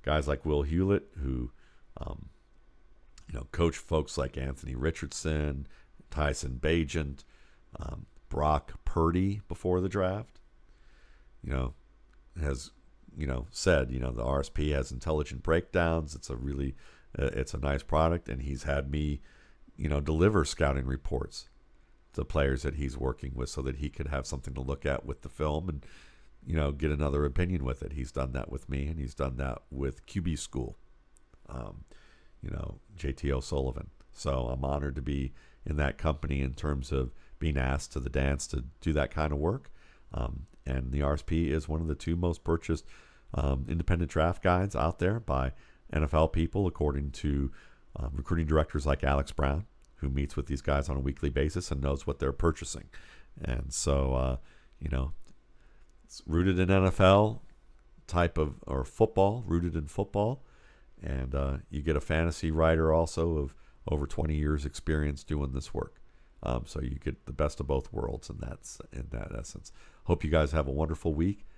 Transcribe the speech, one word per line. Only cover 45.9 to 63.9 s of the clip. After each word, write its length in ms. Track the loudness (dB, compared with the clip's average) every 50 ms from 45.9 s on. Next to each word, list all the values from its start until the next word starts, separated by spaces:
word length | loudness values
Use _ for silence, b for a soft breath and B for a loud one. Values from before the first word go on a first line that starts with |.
N 120 | 0 0 2
F 100 | 4 6
L 140 | 4 4
people, 400 | 4 4 2 0 2 2 0 0
according 420 | 0 0 0 0 0 0 0 -4 -4
to, 400 | -6 -2 0 0 2 2 0 -2 B B B B B B B B -8
um, 160 | -6 -6 -4 -4
recruiting 320 | -6 -2 -2 0 0 2
directors 400 | 4 4 4 4 4 0 0 2
like 180 | 2 2 2 4
Alex 280 | 2 4 2 2 0
Brown, 340 | 0 0 2 2 2 0 -2 -6 _ -20 -20 -20 -10
who 120 | -4 -4 -2
meets 260 | 0 0 0 0 -2
with 120 | -4 -2
these 140 | -2 -4 -2
guys 280 | 0 2 2 2 2 0
on 80 | -2
a 40 | -2
weekly 280 | -2 -2 -2 -2 -2 0
basis 420 | 2 2 0 2 0 -2 -4 -4
and 100 | -4 -2
knows 240 | 0 0 0 0 -2
what 140 | -4 -4 0
they're 120 | 0 -2 0
purchasing. 520 | 4 2 2 2 2 -4 -10 -10 -12 -12 -14 -16 B B B B B B B B -8
And 320 | -4 -4 -4 -4 -4 -4 -6
so, 400 | -2 2 2 4 4 4 2 2
uh, 240 | 2 2 0 0 -2 b b b b b b b -8
you 100 | -4 -2
know, 240 | -2 0 -2 -2 -4 -6 -8 -12 -16 -20 _ _ b b b b b b b b -20 -20 -20
it's 160 | -20 -20 -16 -4
rooted 340 | 0 2 4 4 4 4 4
in 120 | 6 6
N 140 | 6 8 6
F 160 | 6 6 8
L 400 | 10 10 10 10 8 6 2 -4 -10 -14 -20 -20 -20 -20 -20 -20 -20 -20 -20 -20 -10
type 300 | -2 2 2 2 4 4
of, 180 | 2 0 0 -2 -8 -6
or 200 | -4 -2 -2 -2
football, 580 | -4 2 4 4 4 6 4 4 4 4 0 -2
rooted 300 | 0 2 2 2 0 -2
in 120 | -2 -4
football. 560 | -4 -4 -4 -4 0 0 0 0 0 -2 -4 b b b b b b b b b b -20 -10
And, 340 | -6 -4 -4 -4 -4 -2 -2
uh, 220 | 0 0 0 -2 -4 -6 -8
you 120 | -8 -2
get 160 | 0 0 0
a 40 | 0
fantasy 500 | 0 2 2 2 2 2 0 0 -2 0
writer 420 | 2 4 6 6 6 6 6 6 4
also 440 | 4 4 2 0 0 0 0 0
of 160 | 0 -2 -4 -6 b b b b b b
over 220 | -2